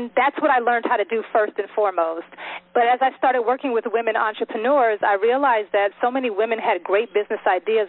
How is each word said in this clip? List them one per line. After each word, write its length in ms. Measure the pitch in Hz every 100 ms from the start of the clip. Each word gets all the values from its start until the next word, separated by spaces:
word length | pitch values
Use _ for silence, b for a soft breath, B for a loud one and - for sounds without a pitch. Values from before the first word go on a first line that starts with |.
| 240 -
that's 160 | 262 -
what 80 | 302
I 80 | 254
learned 320 | 233 240 233
how 80 | 247
to 80 | 202
do 160 | 226 202
first 240 | 233 208 -
and 80 | 196 -
foremost. 480 | 208 180 165 165 - - B B -
But 160 | - 233
as 80 | 247
I 160 | 262 262
started 240 | 277 247 226
working 240 | 262 277
with 160 | 226 226
women 320 | 214 226 220
entrepreneurs, 800 | 220 214 - 226 226 294 233 208 -
I 80 |
realized 560 | 202 220 254 285 226 208 202
that 160 | - -
so 80 | 247
many 160 | 254 254
women 320 | 196 220 220
had 240 | 180 180
great 320 | 170 196 233
business 240 | 208 208 214 -
ideas 400 | 185 196 220